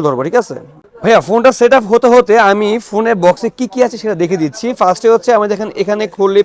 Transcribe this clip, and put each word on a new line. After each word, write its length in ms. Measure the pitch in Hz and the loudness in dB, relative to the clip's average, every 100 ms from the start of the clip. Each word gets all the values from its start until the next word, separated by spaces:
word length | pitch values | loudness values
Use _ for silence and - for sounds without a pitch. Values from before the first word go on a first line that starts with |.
| 151 | 0
ধরবো, 160 | 127 143 | -2 -2
ঠিক 100 | 240 | -4
আছে? 140 | - 127 - - _ - | -4 -10 -18 -20 _ -8
ভাইয়া, 180 | 196 220 139 | 0 0 2
ফোনটা 240 | 226 247 - | 0 2 2
সেট 140 | 240 269 | 2 2
আপ 60 | 208 | 2
হতে 160 | 233 247 | 0 4
হতে 200 | 247 240 226 202 | 2 4 2 2
আমি 180 | 202 208 226 - | 2 -2 -4 -6
ফোনের 280 | 208 226 214 | -4 -2 0
বক্সে 260 | 175 175 233 - | 0 0 -4 -6
কি 80 | 254 | -8
কি 60 | 254 247 | -2 -4
আছে 120 | 220 | -2
সেটা 140 | 214 180 | -8 -4
দেখে 160 | 170 180 | -4 -2
দিচ্ছি। 240 | 156 - 233 247 | -4 -6 -8 -2
ফার্স্টে 280 | 185 180 226 | -2 0 2
হচ্ছে 160 | 226 240 226 | 0 2 0
আমি 80 | 208 | 0
দেখেন 160 | 202 214 - | -4 -8 -6
এখানে 220 | 196 208 214 - | -4 -4 -6 -2
খুললে 260 | 196 196 | 0 2